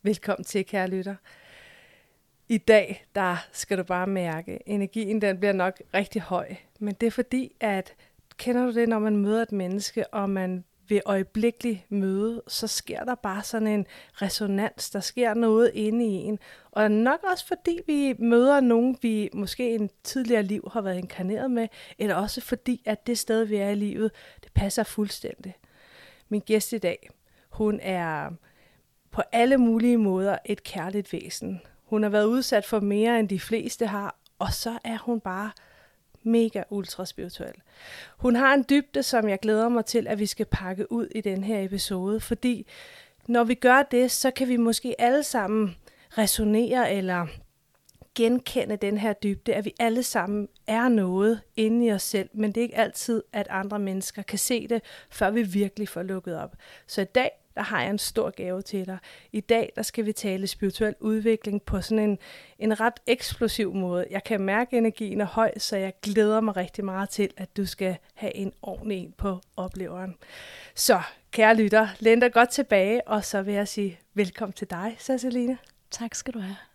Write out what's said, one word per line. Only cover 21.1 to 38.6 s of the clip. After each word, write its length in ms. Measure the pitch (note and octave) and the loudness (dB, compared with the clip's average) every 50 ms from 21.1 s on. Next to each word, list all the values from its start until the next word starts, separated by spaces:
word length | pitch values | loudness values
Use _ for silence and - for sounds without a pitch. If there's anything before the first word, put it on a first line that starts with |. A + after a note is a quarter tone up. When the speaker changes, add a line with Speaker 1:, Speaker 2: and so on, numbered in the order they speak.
| - - F#3 F#3 G#3+ - - C4+ | -8 -6 -4 -4 -4 -4 -2 -2
Speaker 1:
med, 180 | B3 A#3 A3+ A3 - - - - - - | -2 -2 -2 -4 -8 -16 -20 -20 -8 -4
eller 160 | A3 G#3 F3+ | -2 0 0
også 260 | E3 G3+ G#3 - B3+ | 0 -2 -4 -6 -8
fordi, 420 | - - B3+ - _ - B3 - _ | -6 -6 -6 -4 _ -4 -4 -4 _
at 220 | G#3+ G#3+ - _ | -6 -6 -4 _
det 120 | A#3+ A#3+ A3+ | -4 -4 -2
sted, 260 | - - A3+ A3 A3+ | 0 0 0 0 2
vi 120 | G#3 G#3+ | 0 0
er 120 | G3+ G3 G3+ | 0 0 0
i 40 | G#3 | 0
livet, 360 | G#3 G#3 G#3 - - A3 G#3+ - - - - - - - | 0 -2 -2 -2 -2 -2 -2 -2 -6 -20 -20 -20 -20 -20
det 80 | - _ | 0 _
passer 280 | - G3+ G3 - - | 0 0 2 0 -2
fuldstændig. 720 | G#3+ - - - G#3 G3+ - - - - - _ - F#3+ F3+ _ _ _ _ _ - - - - - - - _ _ _ | -2 -2 -2 -4 -4 -4 -4 -8 -10 -10 -12 _ -16 -18 -18 _ _ _ _ _ -20 -20 -20 -20 -20 -20 -20 _ _ _
Min 120 | G#3+ G#3 | -4 -4
gæst 320 | - - G#3+ G#3+ G3+ - | 0 2 2 2 2 0
i 60 | - A3 | -4 -2
dag, 320 | - F3 F3 - - - - _ _ _ _ _ _ _ | -2 -2 -2 -4 -12 -20 -20 _ _ _ _ _ _ _
hun 300 | - - G#3+ G#3+ G#3 - | -4 0 0 0 0 0
er 480 | - F#3+ F#3 F3+ E3+ E3 D#3 D3 D3 C#3+ E3+ E3 _ _ _ _ _ _ _ _ _ _ _ _ _ _ | -2 -4 -2 -2 -2 -2 -4 -4 -6 -8 -10 -14 _ _ _ _ _ _ _ _ _ _ _ _ _ _
på 120 | - - - - | -6 -6 -4 0
alle 260 | - A#3 A#3 B3+ C#4 C4 | 2 4 6 6 6 6
mulige 380 | A#3+ A#3 A3+ A3+ A3 A#3+ A#3+ A#3 | 6 4 4 4 4 4 4 4
måder 400 | G#3+ G3+ F#3 F#3 F#3+ G3 F#3+ - _ | 4 2 2 2 0 0 -2 -2 _
et 180 | - G3+ - | -6 -6 -6
kærligt 500 | _ - - F#3 D#3 F3+ F#3+ G#3 F#3+ - | _ -12 -8 -8 -6 -4 -4 -4 -4 -4
væsen. 500 | - E3 - D#3+ - - - F3+ G3 F3 - - _ _ _ | -8 -10 -10 -10 -12 -10 -8 -8 -10 -10 -12 -20 _ _ _
Hun 180 | _ A3 G#3+ | _ 0 0
har 80 | G#3+ G#3 | 2 2
været 140 | G3+ G#3 G#3 | 4 4 4
udsat 400 | A3 A#3+ C4 B3 - C4 G#3 G3+ | 4 2 2 0 2 0 0 0
for 160 | - A#3 G#3+ | 2 -2 0
mere, 380 | G#3 G3+ G3+ G#3 G#3+ A#3 A#3+ A3+ | 0 2 2 2 4 4 4 2
end 80 | A3 F#3 | 2 0
de 120 | G3 F3+ | -2 -4
fleste 460 | - - A3 A3+ - A#3+ - - A#3 | -2 -2 -4 -2 -2 -4 -4 -4 -4
har, 300 | G#3 G3+ G3+ G3+ G3 - _ _ _ _ _ | -2 -2 -4 -6 -8 -12 _ _ _ _ _
og 140 | - F#3 | -4 -4
så 260 | - - - A#3 A3+ A3+ _ | -4 -4 -4 -6 -8 -8 _
er 140 | A#3 A3+ G#3+ | -8 -8 -6
hun 220 | - A#3+ A#3+ A3+ | -4 -4 -4 -2
bare 300 | _ G3 F3+ F#3+ G#3+ G#3+ - - _ _ _ _ _ _ _ _ _ _ _ _ | _ -6 -6 -6 -6 -8 -10 -14 _ _ _ _ _ _ _ _ _ _ _ _
mega 400 | _ A3+ A3+ A#3 A3+ A3+ - G3+ - _ | _ 2 4 4 4 2 0 -6 -8 _
ultra 360 | G3+ G3+ F#3 - - - F#3 | -6 -8 -6 -8 -10 -10 -10
spirituel. 460 | F3+ - - - F3+ - - - - - - _ _ _ - - - - - - - - _ | -10 -10 -12 -12 -12 -12 -12 -14 -14 -14 -18 _ _ _ -20 -20 -20 -18 -18 -18 -20 -12 _
Hun 180 | - B3 A#3 | 2 4 4
har 180 | A#3 C4+ C4 C#4 | 6 6 6 6
en 100 | C#4 | 6